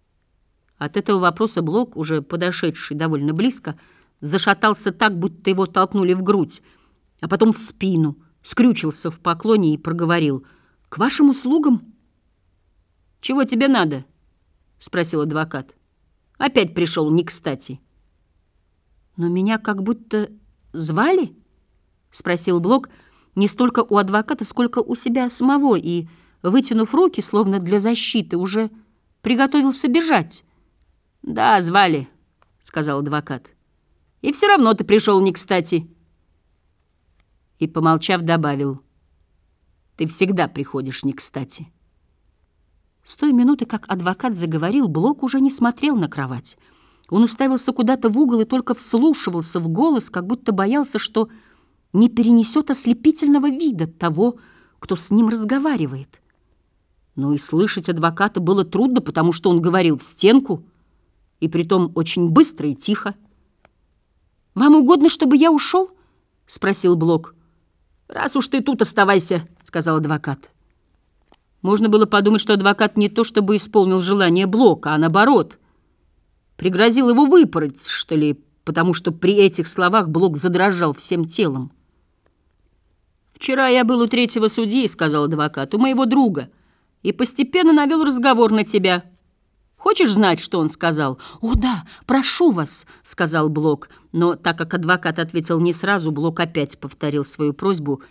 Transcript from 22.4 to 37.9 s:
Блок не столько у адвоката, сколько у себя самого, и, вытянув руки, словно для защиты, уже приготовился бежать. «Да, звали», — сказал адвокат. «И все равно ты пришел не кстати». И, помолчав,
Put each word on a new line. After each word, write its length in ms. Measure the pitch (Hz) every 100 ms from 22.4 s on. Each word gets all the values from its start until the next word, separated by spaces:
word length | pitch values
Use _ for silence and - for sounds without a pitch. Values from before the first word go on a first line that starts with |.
| 180 175
Блок 280 | 175 262 - _ _ _ _
не 140 | - 202
столько 320 | - 247 240
у 160 | 233 202
адвоката, 480 | 196 208 214 294
сколько 340 | 208 - 240 240
у 160 | -
себя 340 | 240 - 247 247
самого, 480 | - 254 285 277 185
и, 300 | 170 170 165 _ _ _
вытянув 520 | 175 240 269 226 220
руки, 260 | 294 370 339
словно 380 | - 208 196 196
для 220 | 175 202
защиты, 560 | 214 233 - 226 165 175
уже 340 | 185 208 220 - _ _ _ _
приготовился 640 | 214 240 269 294 269 262 294
бежать. 560 | 285 330 294 165 - - _ _ _ _ _ _ _
«Да, 380 | - 151 240 208
звали», — 480 | 170 190 185 151 131 _ _ _ _ _
сказал 400 | - - 151 139
адвокат. 540 | 147 151 151 135 - _ _ _ _ _ _ _
«И 100 | -
все 140 | 285 415
равно 260 | 392 226
ты 100 | 214
пришел 360 | - 214 220 196
не 120 | 190
кстати». 560 | - - 185 170 170 165 _ _ _ _ _ _ _ _ _ _ _ _ _ _ _ _ -
И, 80 | 165
помолчав, 560 | 165 160